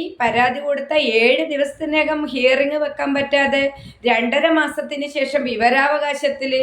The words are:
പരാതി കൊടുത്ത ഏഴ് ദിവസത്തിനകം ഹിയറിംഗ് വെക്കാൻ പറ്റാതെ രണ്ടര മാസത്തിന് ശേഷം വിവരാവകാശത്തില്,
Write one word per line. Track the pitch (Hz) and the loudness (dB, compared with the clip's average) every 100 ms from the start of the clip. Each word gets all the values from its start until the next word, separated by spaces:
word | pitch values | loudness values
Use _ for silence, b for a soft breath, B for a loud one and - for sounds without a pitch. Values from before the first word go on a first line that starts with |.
| 359 | -6
പരാതി | - 233 226 254 262 | -4 0 2 2 0
കൊടുത്ത | 285 277 277 311 262 | -2 -4 0 0 2
ഏഴ് | 220 240 294 311 | 4 4 2 0
ദിവസത്തിനകം | 285 277 - 311 311 302 302 | -2 -4 -4 -2 0 0 -2
ഹിയറിംഗ് | 294 262 254 262 285 302 | -4 0 2 2 0 -2
വെക്കാൻ | 294 285 285 | -4 -4 -2
പറ്റാതെ | 277 277 285 269 277 277 B B B | -2 0 2 2 2 0 B B B
രണ്ടര | 240 226 240 285 320 | 0 0 2 2 2
മാസത്തിന് | 320 294 302 - 285 285 | 2 0 -2 -6 -6 -6
ശേഷം | 285 269 285 | -4 -2 -2
വിവരാവകാശത്തില്, | 247 214 240 269 285 294 294 285 285 - 269 262 | -2 2 2 4 2 0 -2 -2 -4 -4 -2 -2